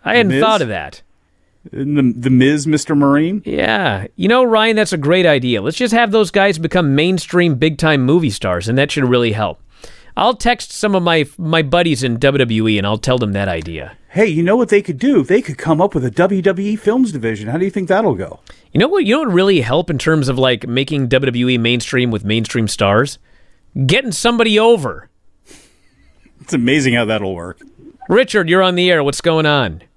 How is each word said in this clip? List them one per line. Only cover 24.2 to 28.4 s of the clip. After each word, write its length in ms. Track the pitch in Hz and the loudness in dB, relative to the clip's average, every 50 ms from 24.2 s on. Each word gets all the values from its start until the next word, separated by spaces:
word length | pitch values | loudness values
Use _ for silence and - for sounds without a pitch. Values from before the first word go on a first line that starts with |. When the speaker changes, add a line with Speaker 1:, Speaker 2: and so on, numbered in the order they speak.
| - 233 240 233 233 226 214 208 | 0 0 2 2 2 2 2 4
Speaker 1:
over. 500 | 220 226 240 202 143 120 82 - - _ _ _ _ - _ _ _ _ - - _ _ _ _ _ _ _ _ _ _ _ _ _ _ _ _ | 4 4 4 2 0 -6 -8 -10 -16 _ _ _ _ -20 _ _ _ _ -20 -20 _ _ _ _ _ _ _ _ _ _ _ _ _ _ _ _
Speaker 2:
It's 120 | - - - | -12 -6 -4
amazing 420 | 139 117 120 139 156 135 131 117 | -2 0 2 2 2 2 0 0
how 100 | 120 117 | 0 0
that'll 320 | 107 110 107 101 95 95 | 0 -2 -2 -4 -6 -8
work. 240 | 85 85 90 87 _ - - _ _ - - - _ - - | -8 -10 -12 -14 _ -20 -20 _ _ -20 -20 -20 _ -4 0
Speaker 1:
Richard, 400 | 180 220 262 - - 214 | 2 2 2 2 0 -2